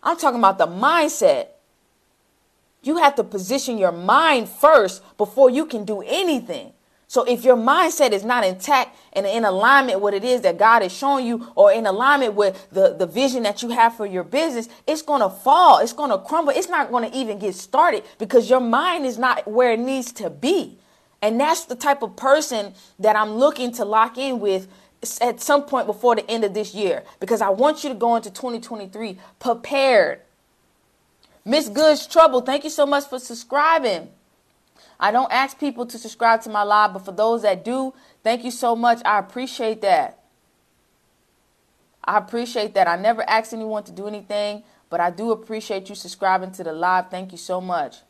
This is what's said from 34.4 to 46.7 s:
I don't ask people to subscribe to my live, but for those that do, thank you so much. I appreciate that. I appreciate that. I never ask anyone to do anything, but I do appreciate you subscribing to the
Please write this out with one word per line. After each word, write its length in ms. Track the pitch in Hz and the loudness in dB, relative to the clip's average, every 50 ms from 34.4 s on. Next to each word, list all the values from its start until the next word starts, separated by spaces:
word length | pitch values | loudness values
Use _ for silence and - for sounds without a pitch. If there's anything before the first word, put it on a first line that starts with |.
| _ _ _ _ _ _ _ _ _ _ _ _ | _ _ _ _ _ _ _ _ _ _ _ _
I 120 | - 202 208 | -2 0 2
don't 200 | 240 262 - - | 2 0 0 0
ask 280 | 247 269 269 - _ | -2 -2 -2 -4 _
people 260 | 294 285 240 240 247 | -8 -8 -6 -8 -12
to 100 | 240 233 | -12 -12
subscribe 460 | 226 - 226 - _ 233 226 226 226 226 | -16 -16 -16 -8 _ 2 4 4 2 0
to 80 | 233 | -4
my 140 | 214 208 208 | -4 -2 0
live, 280 | 202 208 214 214 208 190 | 2 4 4 4 2 0
but 120 | 190 190 | -6 -14
for 80 | 196 185 | -12 -4
those 300 | 175 214 226 233 233 214 | 0 0 0 0 0 0
that 220 | 208 190 180 - | 0 -2 -2 -4
do, 300 | 220 247 262 262 262 - _ _ _ _ _ _ | -6 -6 -6 -6 -6 -10 _ _ _ _ _ _
thank 180 | 220 233 247 233 | -4 -4 -2 -4
you 80 | 247 | -10
so 240 | 240 - - 240 233 | -8 -4 -2 -2 -2
much. 260 | 233 233 240 233 233 233 | 0 2 2 0 2 2
I 160 | - 208 208 | 0 0 0
appreciate 600 | 190 196 - 247 254 262 - - 247 220 220 220 208 | 0 -4 -10 -10 -10 -10 -8 -6 -4 -4 -4 -2 0
that. 360 | 196 180 156 139 - - _ _ _ _ _ _ _ _ _ _ _ _ _ _ _ _ _ _ _ _ _ _ _ _ _ _ _ _ _ _ _ _ _ _ _ _ _ - | 2 2 2 2 -2 -6 _ _ _ _ _ _ _ _ _ _ _ _ _ _ _ _ _ _ _ _ _ _ _ _ _ _ _ _ _ _ _ _ _ _ _ _ _ -6
I 160 | - 196 214 | -2 -2 -2
appreciate 560 | 202 - - 233 240 240 240 247 208 214 - | -2 -2 -8 -8 -8 -6 -4 -6 -6 -2 0
that. 140 | 196 185 170 | 2 2 2
I 80 | 170 | 0
never 260 | 175 190 220 233 220 - - | 0 0 -2 0 0 -2 0
ask 220 | 214 220 226 226 - | 0 0 -2 -4 -10
anyone 320 | 226 220 220 214 208 202 | -10 -8 -8 -8 -8 -8
to 80 | 196 175 | -10 -16
do 160 | 180 196 208 | -14 -12 -12
anything, 560 | 214 208 190 _ 208 208 208 208 208 208 214 _ _ _ _ _ | -12 -12 -12 _ -6 -6 -6 -6 -8 -10 -16 _ _ _ _ _
but 80 | - 170 | -4 -2
I 120 | 170 175 | -2 -2
do 200 | 175 175 214 233 | -2 -4 -4 -4
appreciate 580 | 226 220 220 _ 220 220 214 - 208 190 190 190 | -4 -4 -6 _ -12 -12 -8 -8 -10 -10 -10 -12
you 60 | 202 | -18
subscribing 560 | 196 - 185 - _ - 190 185 185 185 185 | -18 -18 -18 -12 _ -2 0 0 0 -2 -6
to 140 | 185 196 180 | -14 -12 -10
the 80 | 165 | -10